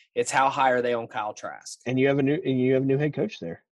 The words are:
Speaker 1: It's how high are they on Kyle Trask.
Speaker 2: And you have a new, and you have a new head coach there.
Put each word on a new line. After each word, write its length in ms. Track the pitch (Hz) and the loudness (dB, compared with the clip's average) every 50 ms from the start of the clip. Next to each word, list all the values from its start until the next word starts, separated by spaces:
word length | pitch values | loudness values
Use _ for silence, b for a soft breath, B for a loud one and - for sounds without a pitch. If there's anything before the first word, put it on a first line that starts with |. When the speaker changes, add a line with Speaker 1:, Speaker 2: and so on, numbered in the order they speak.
| b b _ | b b _
Speaker 1:
It's 160 | 120 120 - | -4 -2 0
how 180 | - 135 135 139 | 2 2 2 2
high 220 | 135 143 135 131 | 2 2 2 2
are 120 | 127 123 120 | 2 2 0
they 120 | 123 120 | 0 -2
on 120 | 117 117 | -2 -4
Kyle 280 | 113 - 117 107 107 104 | -6 -8 -8 -6 -8 -8
Trask. 460 | - - 90 69 - - - - - _ | -10 -12 -14 -14 -14 -16 -18 -20 -10 _
Speaker 2:
And 120 | - 127 127 | -4 0 2
you 100 | 131 139 | 2 4
have 100 | 139 143 | 4 2
a 40 | 139 | 2
new, 120 | 135 147 | 0 0
and 260 | 156 - - 135 127 | 0 -2 -2 0 0
you 140 | 127 127 135 | 2 2 2
have 80 | 131 135 | 2 2
a 40 | |
new 120 | 135 135 139 | 0 0 0
head 160 | 151 151 147 | 0 -2 -2
coach 240 | - 147 214 - - | -2 -4 -4 -6 -8
there. 220 | - 165 165 - _ _ | -10 -12 -12 -12 _ _